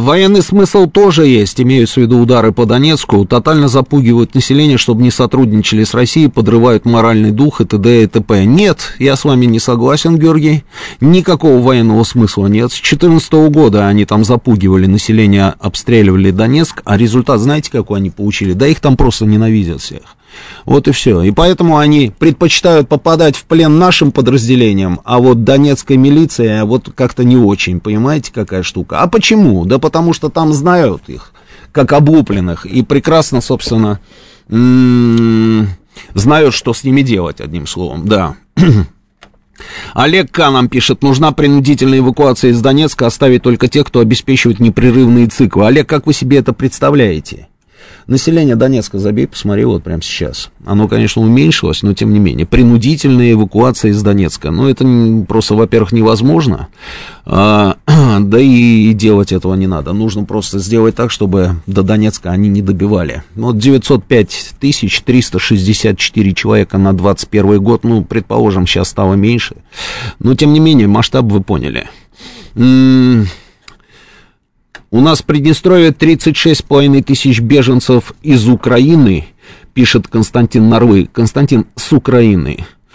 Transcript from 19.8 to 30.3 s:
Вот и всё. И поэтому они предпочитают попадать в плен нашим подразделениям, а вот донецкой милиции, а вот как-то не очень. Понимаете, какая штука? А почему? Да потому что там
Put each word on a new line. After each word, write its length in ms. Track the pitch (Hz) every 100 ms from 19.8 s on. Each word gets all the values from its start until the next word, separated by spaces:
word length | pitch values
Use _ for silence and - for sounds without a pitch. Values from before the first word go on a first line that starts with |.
| - - - _ _ - - - -
Вот 240 | 139 143
и 20 |
всё. 300 | 131 - 92
И 100 | 92
поэтому 460 | 104 170 180 175 156
они 340 | 147 151 127 -
предпочитают 720 | 160 135 170 - 180 160 131
попадать 480 | 151 - 160 160 139
в 80 | -
плен 340 | 165 160 156
нашим 320 | 180 175 147
подразделениям, 880 | - 123 131 113 127 113 98 95 90 -
а 140 | 123
вот 260 | 127 117 110
донецкой 500 | 139 143 139 - 135
милиции, 640 | 135 147 160 - 117 107
а 60 | 107
вот 240 | 127 -
как-то 300 | - 123 -
не 140 | 123 127
очень. 420 | 107 101 - 90
Понимаете, 540 | 107 107 123 151 -
какая 280 | - 104 95
штука? 380 | 87 - 87 -
А 80 | 175
почему? 560 | 220 - 220 180 95
Да 160 | 87 131
потому 320 | 151 165 170
что 160 | 160
там 240 | 156